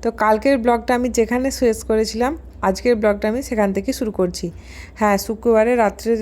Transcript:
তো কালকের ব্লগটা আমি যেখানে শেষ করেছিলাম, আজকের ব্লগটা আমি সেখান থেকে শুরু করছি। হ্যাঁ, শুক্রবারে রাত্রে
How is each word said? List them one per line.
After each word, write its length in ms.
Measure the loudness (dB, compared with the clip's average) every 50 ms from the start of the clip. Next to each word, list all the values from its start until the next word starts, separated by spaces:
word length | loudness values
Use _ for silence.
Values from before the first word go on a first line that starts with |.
তো 60 | -2 -4 -2 0
কালকের 340 | 2 2 2 2 4 2 2 2 2
ব্লগটা 280 | 2 0 0 0 0 0 0
আমি 100 | 0 0 2
যেখানে 300 | 0 0 2 0 -2 -2 -2 -2 0
শেষ 180 | 0 0 0 0 -2 -2
করেছিলাম, 420 | 0 0 0 -2 -2 -2 -2 -2 -2 -6 -12 -18 -12 -2 -2
আজকের 280 | -2 -2 0 2 0 0 2
ব্লগটা 240 | 2 0 0 2 0 -2
আমি 100 | -2 -2 -4 -4
সেখান 200 | 0 0 0 0 0
থেকে 160 | -2 -2 -4 -4 -4
শুরু 120 | -4 -4 0 0
করছি। 280 | -2 -2 -2 -6 -8 -8 -10 -10 -18 -18 -18 -18 -18 -18 -4 0
হ্যাঁ, 180 | 2 2 2 2 0
শুক্রবারে 480 | -4 -8 -2 2 2 4 4 4 4 4 2 2
রাত্রে 280 | 2 0 -2 -2 -2 -2 -2